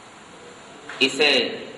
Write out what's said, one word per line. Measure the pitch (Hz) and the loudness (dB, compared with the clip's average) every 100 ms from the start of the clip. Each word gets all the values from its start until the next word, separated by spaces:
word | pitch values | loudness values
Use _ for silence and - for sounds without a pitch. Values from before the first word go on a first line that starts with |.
| - - - - - - - - - - | -20 -20 -20 -20 -20 -20 -20 -18 -12 0
اسے | 131 135 147 131 104 - - | 0 4 4 4 2 -4 -12